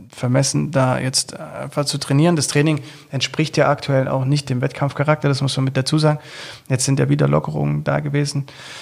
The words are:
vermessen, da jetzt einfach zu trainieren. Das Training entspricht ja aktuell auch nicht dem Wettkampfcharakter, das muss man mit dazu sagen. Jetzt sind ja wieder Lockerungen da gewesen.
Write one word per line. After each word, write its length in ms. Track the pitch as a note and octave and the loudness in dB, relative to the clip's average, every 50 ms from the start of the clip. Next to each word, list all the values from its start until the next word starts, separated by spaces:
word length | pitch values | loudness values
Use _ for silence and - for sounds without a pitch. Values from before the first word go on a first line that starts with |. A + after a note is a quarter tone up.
| - - | -18 -20
vermessen, 640 | - - - B2 B2 C#3 C#3 - - D3 D3 D3 | -10 -4 -2 2 2 2 2 2 0 0 -2 0
da 280 | C#3+ C3+ C3 B2+ B2+ C3 | 0 2 2 2 0 0
jetzt 400 | B2+ C3 C3+ - - - - - | -2 -2 -2 -2 -4 -4 -8 -14
einfach 460 | D#3+ D3+ - - C3+ C#3+ - D3 C#3+ | -14 -14 -12 -10 -10 -6 -4 -4 -4
zu 120 | - - C#3+ | -2 -4 -4
trainieren. 380 | - - C#3 C#3 D#3 F3 F3 | -2 2 4 4 6 4 4
Das 120 | D3+ B2+ - | 2 0 2
Training 340 | - D3 D3 D#3+ D#3 - - - - - - - | 2 2 2 2 2 0 -4 -10 -16 -20 -14 -10
entspricht 460 | - C3 - - - - D#3+ - - | -6 -4 -4 -4 -2 -2 -2 0 2
ja 140 | D#3 C#3 C3+ | 2 2 2
aktuell 400 | D3 - - - C3+ C3+ C3 - | 2 0 0 0 0 2 2 0
auch 160 | C3+ C3+ C3 | 0 0 0
nicht 240 | C3+ D3 C#3+ C#3 C3+ | 2 0 0 0 -2
dem 100 | B2+ B2 | -2 -2
Wettkampfcharakter, 680 | C3 C3+ - - C#3+ C#3 - - C#3+ D3+ D3+ D3+ - C#3+ | -2 -2 -2 -2 -4 -2 -2 0 0 0 2 2 2 0
das 120 | C#3 C3 | 0 2
muss 140 | C#3 C3 - | 0 0 0
man 80 | C3+ C3+ | 0 0
mit 140 | C3 C3+ C3+ | 0 0 0
dazu 200 | C3 - D#3 D#3 | 0 2 2 4
sagen. 220 | D#3 D3+ D3+ D3 - - - - - - - - - - | 4 4 2 0 -4 -12 -16 -16 -16 -16 -16 -16 -4 -2
Jetzt 160 | C3+ B2+ - | -2 0 2
sind 160 | - C#3 C3+ | 2 2 2
ja 80 | C#3 C3+ | 2 2
wieder 220 | C#3+ D3 C#3+ C#3 | 4 4 4 4
Lockerungen 560 | D3 D3+ C#3+ D#3 D#3 D3+ D3 D3 D3 D2 - | 2 2 0 -2 -2 -2 0 0 0 0 0
da 160 | C#3+ C#3+ D3 | 0 -2 -2
gewesen. 460 | D3+ C#3+ C#3+ C#3+ D3 C#3+ - C#3+ C#3 - - - - - - - | -2 -2 -2 -2 -2 -2 -2 -4 -6 -6 -10 -18 -18 -18 -16 -16